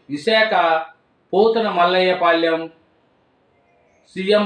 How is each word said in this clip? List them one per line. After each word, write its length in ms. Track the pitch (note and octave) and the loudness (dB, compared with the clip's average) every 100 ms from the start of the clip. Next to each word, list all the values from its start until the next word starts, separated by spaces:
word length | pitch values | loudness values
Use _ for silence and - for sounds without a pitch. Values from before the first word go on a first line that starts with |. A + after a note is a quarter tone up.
| - | -14
విశాఖ 440 | C#3+ A3 A3 G#3+ F#3 E3+ E3 E3 - _ _ _ | -8 -2 0 0 0 0 -2 -4 -16 _ _ _
పోతన 340 | F3+ A3+ A3+ G#3 | 2 2 2 -2
మల్లయ్య 420 | F3+ F3 F#3 F#3 F3 | 0 0 2 0 0
పాలెం, 460 | F3 E3 E3 D#3+ E3 - _ _ _ _ _ _ _ _ _ _ _ _ _ F#3 | 0 0 0 -2 -6 -16 _ _ _ _ _ _ _ _ _ _ _ _ _ -10
సీఎం 300 | F#3+ G#3 | 0 0